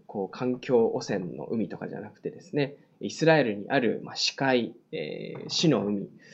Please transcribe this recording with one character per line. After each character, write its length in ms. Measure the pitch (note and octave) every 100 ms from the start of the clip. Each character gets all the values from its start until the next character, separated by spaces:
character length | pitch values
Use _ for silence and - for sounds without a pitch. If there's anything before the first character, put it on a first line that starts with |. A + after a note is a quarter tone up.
| -
こ 180 | G#2+ F#2+
う 40 |
環 300 | - B2+ B2
境 280 | - B2 A2+
汚 140 | -
染 360 | - G2+ F2+ C2
の 80 | C#2
海 240 | A2+ G2
と 80 | -
か 100 | F2+
じ 80 | -
ゃ 40 |
な 100 | G#2
く 120 | -
て 100 | -
で 100 | -
す 140 | - D3
ね、 200 | C#3 - _ _
イ 80 | G#2
ス 160 | - D#3+
ラ 140 | D#3
エ 40 |
ル 120 | B2 G#2
に 100 | F#2+
あ 100 | C#3
る、 200 | A2+ -
ま 100 | -
あ、 20 | -
死 200 | - -
海、 380 | C3+ B2+ A2+ - _
え 420 | F2 D2+ - - -
ー、 140 | -
死 200 | - E3+
の 160 | A2+ G2+
海、 220 | G2+ - - -